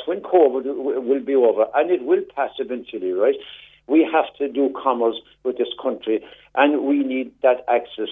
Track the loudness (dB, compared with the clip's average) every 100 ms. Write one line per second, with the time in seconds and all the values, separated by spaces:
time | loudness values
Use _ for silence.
0 | -2 -6 0 4 4 2 -4 -6 -4 -4
1 | -2 -2 0 4 4 4 2 2 2 0
2 | 2 0 0 -6 -6 -6 -8 -8 -10 -8
3 | -4 0 2 0 -6 -20 -20 _ 0 2
4 | 4 2 0 -4 -6 0 -2 0 -2 0
5 | 0 -2 -8 _ -6 -4 -4 -6 -6 -6
6 | -4 -4 -4 -20 _ 2 2 2 0 0
7 | 0 -4 -6 0 2 2 2 -2 -2 -8
8 | -8